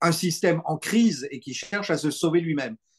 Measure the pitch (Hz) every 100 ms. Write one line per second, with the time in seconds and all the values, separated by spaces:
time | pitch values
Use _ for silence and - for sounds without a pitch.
0 | 165 165 185 160 185 165 - 156 - 220
1 | 226 139 135 135 131 123 - 202 196 147
2 | 151 143 170 170 165 147 127 113 _